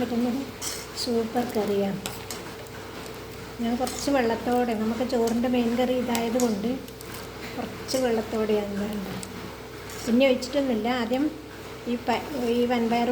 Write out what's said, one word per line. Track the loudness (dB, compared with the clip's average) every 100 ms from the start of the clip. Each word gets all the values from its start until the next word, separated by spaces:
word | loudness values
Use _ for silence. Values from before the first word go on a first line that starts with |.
പറ്റുന്നൊരു | 2 2 2 0 -4 -8 -8 -8 -8 -6
സൂപ്പർ | 0 0 2 0 0 0
കറിയാണ്. | 2 2 2 -2 -6 -8 -8 -10 -10 -12 -12 -12 -12 -12 -12 -12 -12 -12 -12 -4
ഞാൻ | -2 0
കുറച്ച് | -2 -2 2 4
വെള്ളത്തോടെ, | 4 2 2 2 2 2
നമുക്ക് | 0 0 2
ചോറിൻ്റെ | 2 4 2 4 4
മെയിൻ | 4 2
കറി | 2 2
ഇതായത് | 2 0 2 4 4
കൊണ്ട് | 2 0 -2 -6 -12 -10 -10 -10 -10 -8 -8
കുറച്ച് | -8 -10 -4 0 2
വെള്ളത്തോടെയാണ് | 2 0 0 2 2 2 -2
വേണ്ടത്. | -2 -4 -4 -6 -8 -10 -10 -10 -12 -12 -10 -6
പിന്നെ | 2 6 6
ഒഴിച്ചിട്ടൊന്നുമില്ല. | 4 2 0 2 2 0 0
ആദ്യം | 0 2 0 -2 -12 -14 -14 -8 -4
ഈ | -2 0
പ-, | 0 -2 -2 2 2
ഈ | 4
വൻപയർ | 4 4 4 4